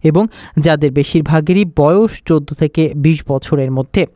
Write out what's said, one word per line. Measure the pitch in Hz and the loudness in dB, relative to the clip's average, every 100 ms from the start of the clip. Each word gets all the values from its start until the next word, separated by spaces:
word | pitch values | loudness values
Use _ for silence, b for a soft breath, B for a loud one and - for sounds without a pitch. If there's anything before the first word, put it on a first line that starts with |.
এবং | 160 156 220 B B - | 2 0 0 B B -2
যাদের | 156 151 147 143 | 0 0 0 0
বেশিরভাগেরই | 151 175 143 160 151 180 196 156 | -2 -2 0 0 2 0 0 2
বয়স | 147 185 220 - - | 2 4 0 -2 -2
চোদ্দ | 160 147 147 | -2 0 -4
থেকে | 151 - 156 143 | -2 0 -2 0
বিশ | 147 156 - | 0 0 -2
বছরের | 135 - 147 131 | -6 -2 -2 -2
মধ্যে। | 131 131 - 180 | -4 -4 -4 -4